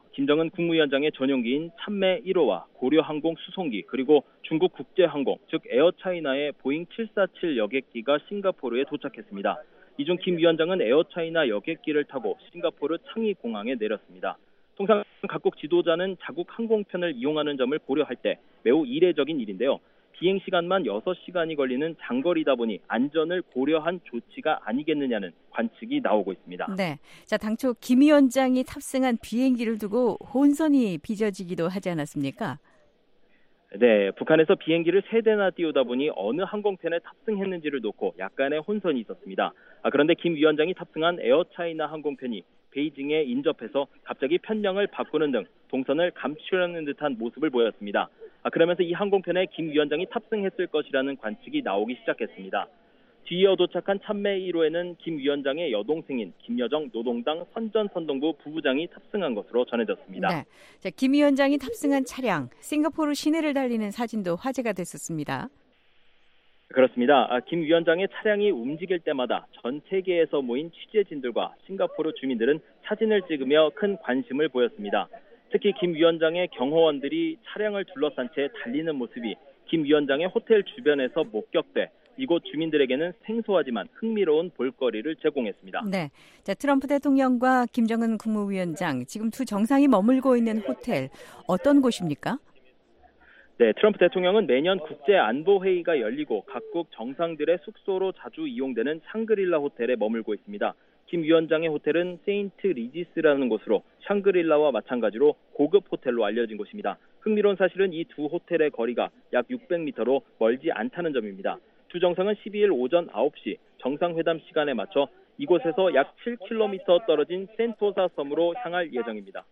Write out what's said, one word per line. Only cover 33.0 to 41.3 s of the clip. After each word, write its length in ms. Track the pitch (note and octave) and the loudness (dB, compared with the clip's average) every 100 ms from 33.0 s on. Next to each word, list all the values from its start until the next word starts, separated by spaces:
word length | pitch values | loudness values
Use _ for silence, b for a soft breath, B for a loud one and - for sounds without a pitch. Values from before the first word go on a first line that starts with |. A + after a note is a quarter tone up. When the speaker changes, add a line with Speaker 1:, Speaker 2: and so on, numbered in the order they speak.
| _ _ _ _ _ _ _ G2+ | _ _ _ _ _ _ _ 4
Speaker 1:
네, 320 | A#2+ G#2+ G2 | 6 6 4
북한에서 420 | - - D#3+ D#3+ | 0 4 4 6
비행기를 480 | F#3+ - E3+ E3+ F#3+ - | 2 2 0 2 0 2
세 100 | A3+ | 0
대나 300 | A3 G#3 G3 | 2 2 2
띄우다 320 | F3 D#3+ C#3 | 0 0 2
보니 280 | A#2+ B2 D3 | 0 0 -2
어느 280 | - G2+ D3 | -2 -2 -2
항공편에 580 | F#3 G#3 G#3 F#3+ E3 E3 | -4 -2 -4 -4 -4 -6
탑승했는지를 800 | - - - G3+ F#3+ F3+ D3+ C#3 | -8 -12 -6 -4 -4 -4 -4 -4
놓고 340 | G#2+ - G2 - | -6 -4 -4 -4
약간의 420 | F#2+ - C#3 D3+ | -8 -2 -2 -2
혼선이 400 | D3+ G#3 F#3 C3 | -4 -4 -2 -2
있었습니다. 520 | G#2+ F#2+ - F#2+ F#2 - b b | -4 -12 -8 -4 -4 -4 b b
아, 80 | A2+ | 0
그런데 240 | C#3 D#3 | 2 4
김 200 | E3 F3 | 2 0
위원장이 380 | D#3 D#3 D3+ D#3 | 2 2 4 -2
탑승한 440 | F#3 E3+ D#3+ D#3+ F3 | -4 -10 -2 -2 0
에어차이나 640 | A2+ | 2